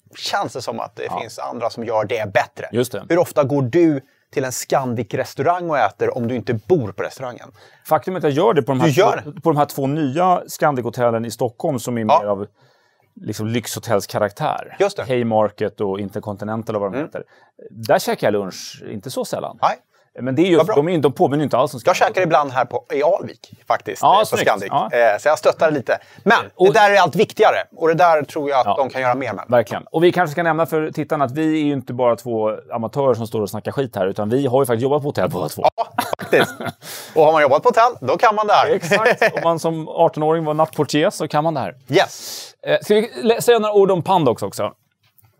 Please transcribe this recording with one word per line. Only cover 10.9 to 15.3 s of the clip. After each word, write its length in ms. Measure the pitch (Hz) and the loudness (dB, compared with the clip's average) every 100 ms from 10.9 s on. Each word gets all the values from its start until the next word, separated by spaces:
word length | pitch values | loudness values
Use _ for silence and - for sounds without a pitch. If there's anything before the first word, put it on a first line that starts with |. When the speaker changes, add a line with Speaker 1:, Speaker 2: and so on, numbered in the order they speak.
| 127 120 113 | 0 0 0
Speaker 2:
i 60 | 117 | -4
Stockholm 480 | - 123 - 170 131 | -4 -6 -4 -4 -4
som 200 | 127 120 | -4 -2
är 20 | |
Speaker 1:
Ja. 200 | 110 151 | 2 2
Speaker 2:
mer 60 | 104 | 2
av 180 | 98 101 _ _ _ _ _ _ - | -4 -6 _ _ _ _ _ _ -14
liksom 260 | 190 107 110 | -10 -8 -4
lyxhotellskaraktär. 1300 | 117 110 - 120 104 - 117 104 - 151 - - - | -4 -4 -8 -2 -2 -2 -2 -2 -2 -4 -4 -6 -2
Speaker 1:
Just 160 | 196 165 | -2 -2
det. 80 | |
Speaker 2:
Haymarket 760 | 123 127 117 | -4 -2 0